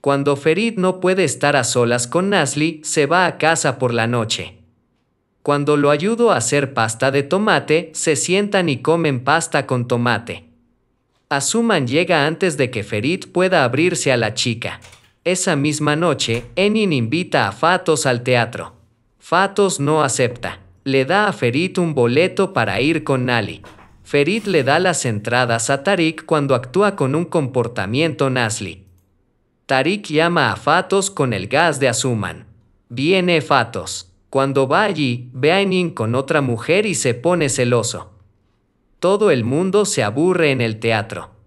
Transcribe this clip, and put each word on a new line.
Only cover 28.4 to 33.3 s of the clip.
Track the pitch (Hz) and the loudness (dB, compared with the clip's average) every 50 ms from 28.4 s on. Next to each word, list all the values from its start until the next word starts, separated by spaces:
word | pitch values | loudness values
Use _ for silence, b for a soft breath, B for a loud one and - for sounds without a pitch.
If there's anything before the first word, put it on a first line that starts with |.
| 120 110 107 - 104 90 80 85 - _ _ _ _ _ _ _ _ _ _ _ _ _ _ _ _ | 0 -2 -2 -6 -8 -10 -12 -14 -20 _ _ _ _ _ _ _ _ _ _ _ _ _ _ _ _
Tariq | - 139 131 135 160 202 208 - - | 0 0 2 2 0 -2 -2 -4 -2
llama | 151 147 160 170 175 165 139 117 | 0 2 2 2 2 2 2 0
a | 95 | 0
Fatos | 95 - 147 151 180 185 185 190 196 190 - | -2 0 0 0 0 2 0 0 0 0 -2
con | - - 147 127 | -2 -2 -2 0
el | 113 95 92 98 | 0 -4 -4 -2
gas | - 143 170 170 143 135 | 0 2 2 2 2 2
de | 139 127 | 0 0
Asuman. | 117 - - 135 120 110 98 87 82 - - - - _ _ _ _ _ _ _ | 0 0 -2 -2 -2 -2 -4 -6 -8 -12 -16 -20 -20 _ _ _ _ _ _ _
Viene | 123 120 135 160 190 190 180 175 | -6 -2 0 2 2 2 2 2